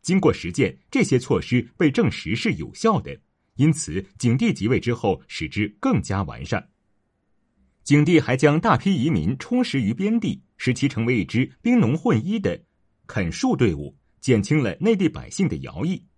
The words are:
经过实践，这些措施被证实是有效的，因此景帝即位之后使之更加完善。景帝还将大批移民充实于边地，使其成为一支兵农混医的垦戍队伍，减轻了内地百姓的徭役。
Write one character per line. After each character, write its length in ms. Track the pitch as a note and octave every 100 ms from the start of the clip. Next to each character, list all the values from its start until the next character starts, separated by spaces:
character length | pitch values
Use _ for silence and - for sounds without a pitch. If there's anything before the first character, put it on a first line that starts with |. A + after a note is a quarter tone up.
经 180 | - F#3+
过 100 | E3
实 220 | - E2+
践， 260 | F2+ G2+ - _
这 120 | C4+
些 160 | G3+ B2+
措 220 | - G#2
施 260 | - B2 - _
被 120 | D#3
证 220 | C#3+ F3+
实 240 | - - B2+
是 160 | A3
有 180 | G#2 A#1+
效 260 | - A3 F3+
的， 180 | F#2+ C#2 _ _ _ -
因 160 | D3+
此 320 | D#3+ - F2 - -
景 180 | A#2+ C3
帝 160 | A3+
即 160 | C#3 G#2
位 100 | B2
之 140 | A#2
后 300 | A#2 G#2 F#2 _
使 200 | - D#2
之 260 | G2+ G#2 _
更 220 | C4+ F3
加 200 | - G2
完 200 | F2 -
善。 240 | C#2 - - _ _ _ _ _ _ _ _ _ _ _
景 200 | - D3
帝 160 | D3+ E3
还 160 | - C3
将 240 | D3 D3+
大 160 | A3+ C#3
批 180 | G3
移 140 | F3 B3
民 260 | G2 F2+ C3
充 260 | - B3
实 160 | A#3+ -
于 140 | G2+
边 260 | B2 G3 A3+
地， 220 | D#3+ - _ _
使 160 | -
其 120 | B2+ C#3+
成 200 | A2+ A2+
为 140 | B2
一 40 |
支 260 | E2+ A2+ C3 _
兵 180 | A#3 B3
农 160 | A2+ D#3+
混 260 | B3 G#2+
医 160 | D3+ A3
的 240 | F#3+ E2+ _ _ _ _ -
垦 260 | - E2+
戍 240 | D2+ C4 F3+
队 180 | D3+
伍， 220 | C#2+ C#2+ _ _ _
减 220 | - A2+
轻 200 | G2 D3+
了 140 | A2+ -
内 140 | G#3
地 140 | G#3 F3+
百 220 | - -
姓 180 | - F3
的 80 | D2
徭 220 | - B2+
役。 200 | E3 F#3 _